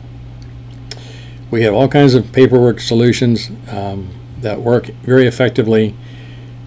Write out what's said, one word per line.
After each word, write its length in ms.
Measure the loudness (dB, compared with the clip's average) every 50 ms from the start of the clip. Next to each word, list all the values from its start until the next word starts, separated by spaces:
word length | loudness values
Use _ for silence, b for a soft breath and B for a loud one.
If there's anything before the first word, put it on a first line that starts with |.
| -18 -18 -18 -18 -18 -18 -18 -18 -18 -18 -18 -18 -18 -18 -18 -18 -18 -18 B B B B B B B B B B B -4
We 120 | 0 2
have 120 | 2 4 4
all 120 | 4 2
kinds 280 | 4 4 6 6 6 6
of 180 | 4 2 2
paperwork 480 | 4 4 4 6 6 6 4 4 2 0
solutions, 680 | -2 0 2 4 4 4 4 2 2 2 2 0 -2 -8 -14 -16 -14 -10
um, 380 | -8 -8 -6 -6 -8 -8 -10 -12 -14 -16 -18 -18 -12 -8
that 220 | -6 -4 -4 -4
work 240 | -2 0 0 0 -2 -4 -14 -10
very 240 | -2 2 4 4 4
effectively, 680 | 4 2 2 0 0 2 0 2 2 4 2 2 0 -4 B B B B B B B B B B B B B B